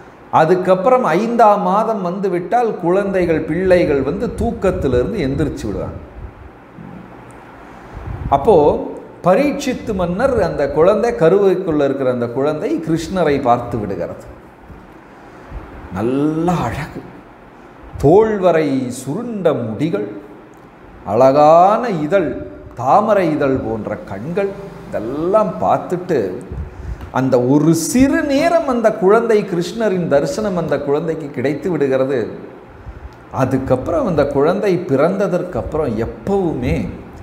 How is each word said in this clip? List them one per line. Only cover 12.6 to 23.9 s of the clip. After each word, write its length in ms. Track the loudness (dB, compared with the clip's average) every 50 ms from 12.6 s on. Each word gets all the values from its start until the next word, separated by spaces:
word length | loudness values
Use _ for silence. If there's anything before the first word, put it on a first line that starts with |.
| -2 -4 -4 -4 -2 -2
கிருஷ்ணரை 540 | -2 -2 -2 -4 -2 0 2 2 2 2
பார்த்து 360 | 4 2 2 2 0 -4 -6 -6
விடுகிறது. 560 | -4 -4 -6 -6 -6 -8 -10 -12 -16 -20 -20 -20 -20 -20 -20 -20 -20 -20 -20 -20 -20 -20 -20 -20 -20 -20 -20 -20 -20 -20 -20 -20 -18 -16 -16 -16 -16 -16 -18 -18 -16 -12 -8
நல்ல 580 | -4 -2 -2 0 0 0 0 0 0 0 0
அழகு, 480 | 0 0 -2 -4 -4 -6 -8 -10 -10 -14 -16 -16 -20 -20 -20 -20 -20 -20 -20 -20 -20 -20 -20 -20 -20 -20 -20 -16 -8 0
தோள்வரை 840 | 4 6 6 6 4 4 0 0 2 2 2 2 0 0 -2 -2 -4 -4
சுருண்ட 640 | -8 -10 -8 -8 -6 -6 -6 -8 -6 -2 0 0
முடிகள், 540 | 0 0 -4 -6 -4 -4 -4 -2 -2 -4 -6 -6 -10 -14 -16 -18 -20 -20 -20 -20 -20 -20 -20 -20 -20 -20 -20 -20 -20 -14 -8
அழகான 840 | -2 2 4 6 6 6 6 8 8 8 8 8 6 4 2 0 -2
இதழ், 580 | -2 -2 -2 0 2 2 0 0 -4 -8 -10 -12 -14 -18 -20 -18 -10
தாமரை 560 | -4 0 4 4 4 4 4 2 2 2 0
இதழ் 260 | 0 0 0 0 0
போன்ற 400 | 0 -2 -4 -6 -4 -4 -6